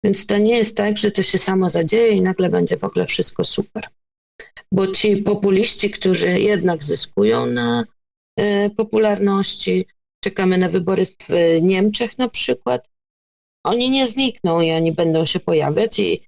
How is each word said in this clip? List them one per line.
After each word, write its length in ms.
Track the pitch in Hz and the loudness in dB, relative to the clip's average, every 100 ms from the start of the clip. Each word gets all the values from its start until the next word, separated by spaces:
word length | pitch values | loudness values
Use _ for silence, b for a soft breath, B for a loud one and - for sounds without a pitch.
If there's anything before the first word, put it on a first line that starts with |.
Więc 220 | 202 196 - | -2 -4 -2
to 120 | 202 | 0
nie 180 | 214 240 | 2 2
jest 200 | 214 - | 0 -2
tak, 220 | 208 208 | -2 0
że 120 | 208 | -2
to 120 | 202 | -2
się 160 | 185 190 | -2 -2
samo 320 | - 190 185 | 0 0 0
zadzieje 380 | 170 165 220 233 | 0 0 2 2
i 140 | 202 | 4
nagle 260 | 185 185 180 | 0 0 0
będzie 280 | 175 - - | 0 0 -2
w 80 | |
ogóle 220 | - - 90 | -2 -4 -2
wszystko 380 | - 87 - | -2 -4 -2
super. 440 | 90 - - 214 - _ _ _ _ _ B B _ | -4 -4 -6 -10 -14 _ _ _ _ _ B B _
Bo 140 | 190 190 | -2 0
ci 300 | 190 214 202 | 0 2 2
populiści, 720 | 208 202 196 190 226 - 202 | 0 0 2 2 2 0 -4
którzy 500 | - 196 175 175 180 | 0 0 2 0 2
jednak 440 | 208 202 180 165 | 2 2 0 -2
zyskują 640 | 147 131 - - 104 117 123 | -4 -4 -4 0 2 2 0
na, 380 | 120 120 120 113 _ _ _ _ - | -2 0 -2 -4 _ _ _ _ -4
e, 320 | 208 202 208 | 0 2 0
popularności, 1160 | 208 220 214 214 202 202 196 196 - - 92 - _ _ _ | -2 -2 2 2 2 2 0 -2 -4 -2 -2 -2 _ _ _
czekamy 340 | 196 196 185 185 | -6 -2 0 2
na 100 | 180 | 2
wybory 380 | 180 175 185 185 | 0 0 0 -2
w, 240 | - - | -6 -4
e, 300 | 175 170 165 | 2 4 4
Niemczech 580 | 180 185 208 214 233 - | 2 2 0 0 -6 -4
na 100 | 247 | -4
przykład, 600 | - - 247 - 247 _ _ _ _ _ _ _ _ - | -2 -2 -4 -2 -4 _ _ _ _ _ _ _ _ -2
oni 240 | 226 254 | 0 2
nie 160 | 269 254 | 2 0
znikną 540 | 233 262 - 180 165 | 0 -2 -2 0 2
i 120 | 165 | 2
oni 200 | 165 165 | 2 0
będą 320 | 160 165 160 | 0 0 2
się 160 | 156 - | 0 -2
pojawiać 580 | - 165 143 156 220 - | 0 0 0 0 -2 0
i 220 | 190 165 | -2 -2